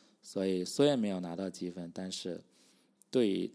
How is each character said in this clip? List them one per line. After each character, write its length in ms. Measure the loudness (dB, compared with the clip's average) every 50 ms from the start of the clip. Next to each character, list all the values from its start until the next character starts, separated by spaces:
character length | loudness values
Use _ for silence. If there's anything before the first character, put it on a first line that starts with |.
| -20 _ _ _
所 240 | -14 -8 -2 0 2
以 180 | 2 2 0 0
虽 220 | 0 2 4 4
然 140 | 6 6 4
没 100 | 2 0
有 100 | 0 -2
拿 160 | -4 -4 -4
到 140 | -4 -4 -6
积 220 | -4 -6 -6 -6
分， 180 | -6 -6 -8 -8
但 200 | -8 -8 -8 -6
是 280 | -6 -6 -6 -6 -8 -8 -10 _ _ _ -20 -20 -20 _ _ _ _ -20 -8 _
对， 400 | 2 4 4 4 4 2 0 -2